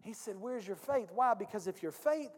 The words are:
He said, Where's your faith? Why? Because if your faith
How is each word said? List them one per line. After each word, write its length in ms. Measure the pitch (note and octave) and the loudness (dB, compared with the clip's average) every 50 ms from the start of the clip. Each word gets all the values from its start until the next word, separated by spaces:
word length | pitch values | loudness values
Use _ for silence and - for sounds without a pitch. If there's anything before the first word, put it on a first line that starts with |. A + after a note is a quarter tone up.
He 100 | - G3+ | -12 -10
said, 240 | A3 - - A3 G3 F#3+ | -10 -8 -6 -8 -6 -6
Where's 280 | G3+ B3 B3+ A#3+ G3 | -4 -4 -4 -4 -4
your 100 | F#3+ G3 | -4 -6
faith? 340 | D#3+ - - C#4+ C4 A3 F3 F3+ | -6 -2 2 2 2 2 0 2
Why? 200 | A3+ B3+ B3 A#3 | 4 6 6 6
Because 320 | G3 G#3 - - G#3 E3+ | 4 2 -4 -4 -4 -2
if 160 | F#3 F#3 - | -4 -4 -2
your 100 | - D#3+ | -4 -4
faith 380 | C#3+ - - D4+ D4+ D#4 D4 B3+ - | -4 0 2 2 2 2 0 -6 -10